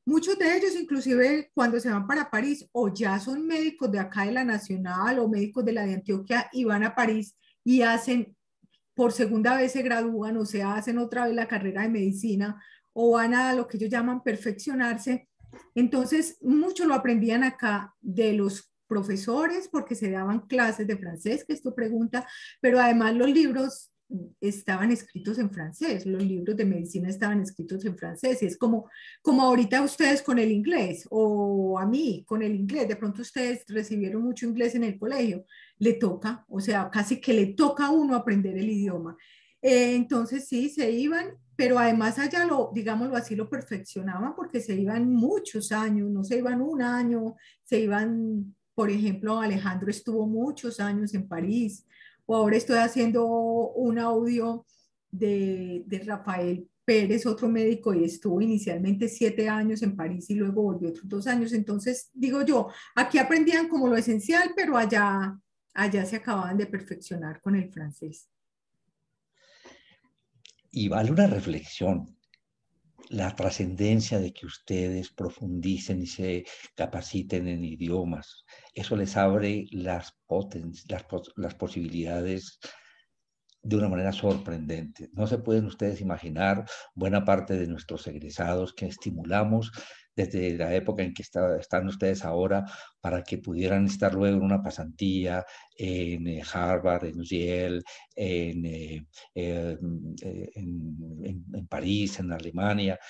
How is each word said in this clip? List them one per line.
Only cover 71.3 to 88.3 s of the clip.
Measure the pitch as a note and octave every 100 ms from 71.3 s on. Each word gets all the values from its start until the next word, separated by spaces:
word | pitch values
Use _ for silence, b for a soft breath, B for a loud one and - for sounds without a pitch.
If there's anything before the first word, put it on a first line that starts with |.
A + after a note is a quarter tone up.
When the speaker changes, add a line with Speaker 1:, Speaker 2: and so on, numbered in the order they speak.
| G2+ - D2+ - - F2+ - - - _ _ _ _ _ _ _ _ -
Speaker 2:
la | G#2+ F#2 -
trascendencia | F#2 - F#2 F#2 G#2 A2 A2 G#2+
de | F2+
que | - E2+
ustedes | - - F#2 F#2 F#2 F2+
profundicen | - F2+ - G2 F2 F2+ F#2+ - F#2
y | F2
se | - F#2 F2+ F2+ B B
capaciten | - D#2 E2+ - F#2+ - F2+ F2+
en | E2+
idiomas. | E2 D#2+ E2+ F#2 F2 D2+ - - _ B B
Eso | - - G#2+
les | G2 G2+
abre | G2 G2+ G2+ G#2 -
las | F#2 F2+ E2+ - _ -
poten-, | F2 G2 E2+ E2 E2 -
las | F#2
pos-, | - F2+ - -
las | F2
posibilidades | - F2 - E2+ E2+ E2 F2 F2+ F#2 - - B B B B B _ _ _ _ _
de | A2 G#2+
una | G#2
manera | F2+ F#2+
sorprendente. | G2 G2+ G2 - E2 D2+ E2 D#2 - D#2+
No | F#2+ G#2+
se | A2+
pueden | A2+ A2 G#2+
ustedes | - G#2 F#2+
imaginar | F#2+ E2 E2+ D#2 G2 G2+ A2 B B
buena | - F#2+ G2+
parte | G2 G2 - F#2
de | E2+
nuestros | D#2+ - E2 -
egresados | D2 D2+